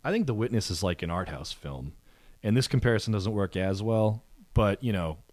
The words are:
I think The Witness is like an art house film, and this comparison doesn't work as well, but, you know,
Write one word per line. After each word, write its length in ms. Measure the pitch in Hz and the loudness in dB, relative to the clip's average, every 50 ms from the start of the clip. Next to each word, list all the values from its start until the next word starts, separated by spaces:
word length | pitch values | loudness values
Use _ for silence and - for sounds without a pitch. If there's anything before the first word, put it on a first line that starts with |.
I 80 | - 143 | -2 0
think 160 | 196 240 202 | 0 0 0
The 80 | 131 113 | 0 0
Witness 360 | 104 113 120 113 110 - - | 0 0 2 0 0 0 0
is 120 | 92 82 | -2 0
like 200 | 101 92 87 - | 0 -2 0 -2
an 80 | 87 82 | -4 -2
art 180 | 85 90 90 76 | -2 -2 -4 -4
house 240 | 76 65 - - | -8 -10 -10 -12
film, 400 | - - - 71 69 65 65 76 - - _ - - _ - - - - | -12 -10 -10 -10 -8 -8 -10 -10 -12 -16 _ -20 -20 _ -20 -20 -20 -4
and 140 | - 104 110 | 0 2 2
this 120 | 131 127 - | 2 2 2
comparison 440 | - 127 - 120 117 107 - 113 | 2 2 4 4 2 2 2 0
doesn't 200 | 107 101 92 107 | -2 0 0 -2
work 240 | 107 104 98 90 - | 0 0 -2 0 0
as 260 | 92 92 95 95 95 | -2 0 0 -2 -2
well, 400 | 107 113 113 110 107 107 107 113 - _ - - - _ - | 0 0 2 4 2 2 0 -2 -8 _ -20 -20 -20 _ 2
but, 280 | - 107 101 101 - | 4 4 4 2 0
you 100 | 127 120 | -2 -2
know, 260 | 104 92 85 80 78 - - _ | -2 0 -2 -4 -6 -8 -14 _